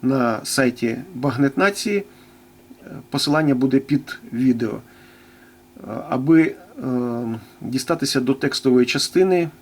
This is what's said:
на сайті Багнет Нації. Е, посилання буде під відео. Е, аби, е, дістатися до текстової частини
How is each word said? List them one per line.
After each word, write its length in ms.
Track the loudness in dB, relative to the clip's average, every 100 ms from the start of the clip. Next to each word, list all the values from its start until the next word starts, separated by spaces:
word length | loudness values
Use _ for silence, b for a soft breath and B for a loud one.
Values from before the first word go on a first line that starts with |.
на 420 | 0 0 0 -2
сайті 520 | -4 0 0 0 -4 -4 -10
Багнет 440 | -6 -4 0 0 2
Нації. 380 | 0 0 -2 -2
Е, 80 | -4 B B B B B -20 -20 -18 -18 -6
посилання 440 | -4 2 2 4
буде 240 | 2 4 2
під 400 | 2 -2 -2 -16 -10
відео. 420 | 0 2 2 0
Е, 1160 | -6 -12 -20 -20 -20 -20 -20 -20 -20 _ -20 -12 -10 -4
аби, 340 | -4 4 6
е, 120 | 4 -2 -16 -10 -4 -2 -2 -4 -6 -8 B B
дістатися 600 | -6 -6 -2 -2 0 -2
до 140 | 0
текстової 520 | -2 -2 0 4 4 4
частини 640 | 0 0 2 2 2 0 -6